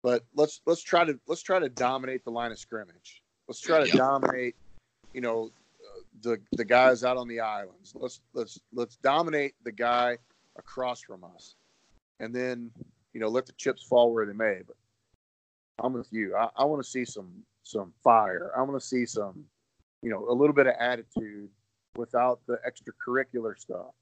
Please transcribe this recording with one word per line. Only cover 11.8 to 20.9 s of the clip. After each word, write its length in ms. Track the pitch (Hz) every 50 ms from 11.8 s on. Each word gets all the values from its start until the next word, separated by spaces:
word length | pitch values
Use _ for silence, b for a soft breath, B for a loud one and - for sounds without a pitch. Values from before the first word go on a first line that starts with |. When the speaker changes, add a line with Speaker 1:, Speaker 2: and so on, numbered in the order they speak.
| _ _ _ _ _ _ _ _
Speaker 1:
and 160 | 110 113 120
then, 380 | 123 127 127 123 120 120 117 117 - - - _ _ _ _
you 80 | - 113
know, 80 | 110 107
let 180 | 113 131 127
the 60 | -
chips 320 | _ - - 135 - - -
fall 280 | - 127 120 120 117
where 140 | 117 113 107
they 60 | 104
may. 300 | 101 107 110 107 98 92 90
But 100 | - - _ _ _ _ _ _ _ _ _ _ _ _ _ _ _ _ _ _ _ _ -
I'm 100 | - 127
with 200 | 131 120 123 _
you. 220 | 107 113 104 95 92
I, 120 | 101 117 101 _
I 80 | 117 135
wanna 200 | 147 156 143 123
see 200 | - - 131 120
some, 260 | - - 107 95 90 87 - - _ _ _
some 300 | _ - - 107 98 87 _ _
fire. 500 | _ 127 117 110 107 95 92 90 180 - -
I 60 | 123
wanna 180 | 135 139 139 131
see 240 | - - 131 123 120
some, 400 | 113 - 110 104 98 90 - - _ _ _ _ _ _ _ _ _ _ _
you 60 | - 120
know, 220 | 107 95 107 117
a 20 |
little 220 | 123 127 143 151 143
bit 120 | 143 135
of 80 | 131 117 117
attitude 720 | 120 123